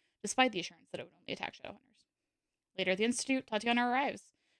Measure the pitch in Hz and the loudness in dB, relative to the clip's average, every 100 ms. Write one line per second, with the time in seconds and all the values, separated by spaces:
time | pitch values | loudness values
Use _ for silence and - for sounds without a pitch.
0 | _ _ 202 - 254 190 - 160 - - | _ _ -4 2 4 2 -6 -12 -14 -12
1 | - _ - - - - - 202 _ _ | -12 _ -10 -8 -8 -10 -14 -14 _ _
2 | _ _ _ _ _ _ _ - 185 190 | _ _ _ _ _ _ _ -4 0 2
3 | 233 240 - 262 - 214 233 240 240 254 | 2 0 0 0 0 -2 2 2 2 0
4 | 277 202 - _ _ | 0 -4 -14 _ _